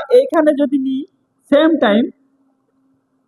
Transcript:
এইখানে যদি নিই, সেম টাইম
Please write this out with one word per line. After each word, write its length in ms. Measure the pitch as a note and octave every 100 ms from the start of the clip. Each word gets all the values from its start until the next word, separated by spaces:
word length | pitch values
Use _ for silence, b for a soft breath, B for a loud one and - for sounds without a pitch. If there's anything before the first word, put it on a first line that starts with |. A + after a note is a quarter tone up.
| -
এইখানে 400 | B4 F#4+ D#4+ D4+ C#4+
যদি 180 | C#4+ C#4
নিই, 260 | C4 C4 - _ _ _ -
সেম 260 | C#4+ D#4+ D#4
টাইম 340 | A3+ G#3 C4 - _ _ _ _ _ _ _ _ _ _